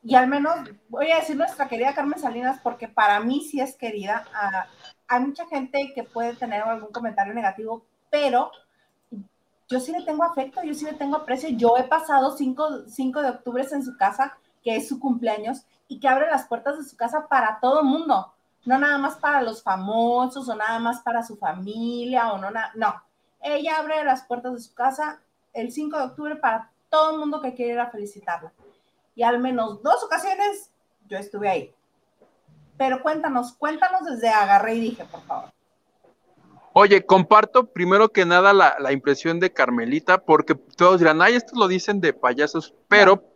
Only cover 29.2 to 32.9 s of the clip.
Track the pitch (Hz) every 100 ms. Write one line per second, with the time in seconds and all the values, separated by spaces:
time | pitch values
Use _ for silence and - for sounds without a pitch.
29.2 | 233 240 254 247 220 202 277 - 427 320
30.2 | 370 381 403 403 - _ _ _ _ 196
31.2 | 202 202 202 175 135 _ _ _ _ _
32.2 | _ _ _ _ _ _ 262